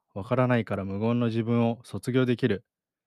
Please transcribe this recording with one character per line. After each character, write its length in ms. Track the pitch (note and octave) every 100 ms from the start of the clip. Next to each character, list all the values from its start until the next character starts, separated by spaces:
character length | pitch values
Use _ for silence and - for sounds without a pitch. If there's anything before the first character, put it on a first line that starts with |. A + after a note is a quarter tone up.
| _
わ 100 | G2+
か 120 | - B2
ら 120 | B2+
な 100 | A#2+
い 80 | -
か 100 | G2+
ら 100 | G2
無 140 | G2
言 200 | A2+ A#2+
の 80 | A#2
自 160 | A2+
分 240 | A2 A#2 A#2
を 120 | A#2
卒 280 | - G2+ -
業 140 | B2 B2+
で 100 | A#2+
き 100 | B2
る。 160 | G2 _ _ _ _